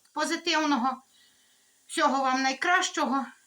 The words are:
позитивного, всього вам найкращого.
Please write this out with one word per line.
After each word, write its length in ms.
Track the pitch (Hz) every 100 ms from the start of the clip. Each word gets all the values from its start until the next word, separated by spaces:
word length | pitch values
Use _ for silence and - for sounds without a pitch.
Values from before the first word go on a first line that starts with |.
| _
позитивного, 840 | - 302 330 339 311 302 277 254 240 _ _ _ _ _ _ _ _ -
всього 360 | - 294 269
вам 180 | 269 262
найкращого. 840 | 269 269 349 370 370 - 262 269 240 -